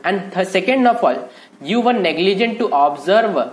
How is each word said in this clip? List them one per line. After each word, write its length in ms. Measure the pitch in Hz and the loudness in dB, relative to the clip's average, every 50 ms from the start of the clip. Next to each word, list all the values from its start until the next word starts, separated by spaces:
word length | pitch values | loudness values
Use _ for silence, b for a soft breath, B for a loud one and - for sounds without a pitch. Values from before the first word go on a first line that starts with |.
| - | -4
And 280 | 175 202 190 185 - | -4 -4 -4 -6 -6
th-, 160 | - 180 185 | -4 -4 -4
second 380 | 180 190 208 190 247 262 262 247 | -2 -2 -2 0 0 0 4 4
of 180 | 240 - - 190 | 4 4 4 2
all, 240 | 127 127 - - B B B B B B - | 0 0 -2 -6 B B B B B B -14
you 220 | 139 147 214 240 | -6 -2 -2 0
were 120 | 226 240 240 | 2 2 0
negligent 640 | 214 180 160 147 156 180 190 202 190 233 233 214 226 | 2 0 -2 0 0 0 0 2 0 0 -2 -2 -2
to 80 | 240 | -2
observe 680 | - - 139 143 147 147 - - 180 202 226 226 208 180 135 113 123 | 0 2 2 2 2 0 -2 -2 2 2 2 2 2 0 -2 -4 -4